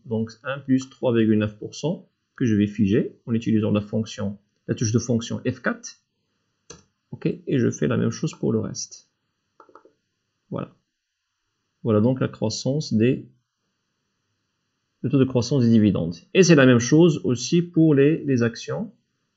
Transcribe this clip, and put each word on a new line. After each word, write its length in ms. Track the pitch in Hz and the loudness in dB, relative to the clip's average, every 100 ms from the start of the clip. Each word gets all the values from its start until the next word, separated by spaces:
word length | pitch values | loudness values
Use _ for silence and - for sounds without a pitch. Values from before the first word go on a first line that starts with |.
| - | -8
Donc 260 | 113 113 - | -6 -6 -10
un 140 | 143 139 | -10 -8
plus 320 | 135 131 - | -2 -2 -2
trois 240 | - 131 | -6 0
virgule 240 | 117 110 107 | 2 2 2
neuf 180 | 107 - | 0 -6
pour 180 | 110 - | -16 -8
cent 340 | 147 208 - _ _ - | -6 -8 -12 _ _ -4
que 100 | 123 | 0
je 100 | 104 | 0
vais 100 | 104 | 0
figer 540 | - 98 120 - - - | 0 0 0 -2 -8 -6
en 60 | |
utilisant 380 | 113 113 110 107 | -6 -2 -2 0
la 100 | 104 | -2
fonction, 560 | 104 110 110 - 101 101 _ _ - | -2 -6 -8 -8 -10 -10 _ _ -8
la 60 | |
touche 180 | 113 110 | -4 -2
de 60 | 113 | -2
fonction 420 | 123 113 - 107 127 | 0 -4 -4 -8 -6
F 140 | 127 | -6
quatre. 260 | 214 240 - - _ _ _ _ _ _ - - _ _ _ | -6 -8 -12 -20 _ _ _ _ _ _ -20 -20 _ _ _
Ok, 160 | - 165 | -8 -8
et 320 | - - 135 | -6 -4 0
je 100 | 117 | 0
fais 180 | 117 139 | 0 -2
la 100 | 113 | -2
même 120 | 117 | -2
chose 240 | - - | -4 -8
pour 180 | - 139 | -6 -4
le 80 | 110 | -2
reste. 500 | - - - - _ _ _ _ _ _ _ - _ _ _ _ _ _ - | -4 -10 -14 -18 _ _ _ _ _ _ _ -20 _ _ _ _ _ _ -14
Voilà. 240 | - - _ _ _ _ _ _ _ _ _ _ _ | -12 -12 _ _ _ _ _ _ _ _ _ _ _
Voilà 180 | 120 107 | 0 2
donc 180 | 117 135 | 2 0
la 100 | 127 | -4
croissance 640 | - 117 - 131 147 - | -4 -6 -4 -4 -4 -2
des, 360 | 107 120 135 - _ _ _ _ _ _ _ _ _ _ _ _ _ _ _ _ _ | 0 2 0 -6 _ _ _ _ _ _ _ _ _ _ _ _ _ _ _ _ _
le 80 | 127 | -2
taux 100 | 139 | 2
de 60 | 131 | 2
croissance 380 | 123 113 143 | 0 -2 0
des 60 | 117 | 4
dividendes. 460 | 113 104 92 82 - _ | 4 4 2 -4 -8 _
Et 80 | 185 | 4
c'est 140 | 165 151 | 6 6
la 100 | 131 | 6
même 140 | 120 | 6
chose 420 | 120 156 175 151 - | 4 4 4 2 -2
aussi 360 | 123 - 175 | -4 0 -2
pour 320 | 175 165 160 | 0 2 2
les, 300 | 139 143 160 | 4 2 2
les 200 | 143 127 | -2 0
actions. 480 | 117 117 - 143 220 - _ _ _ | 0 -4 -10 -8 -10 -14 _ _ _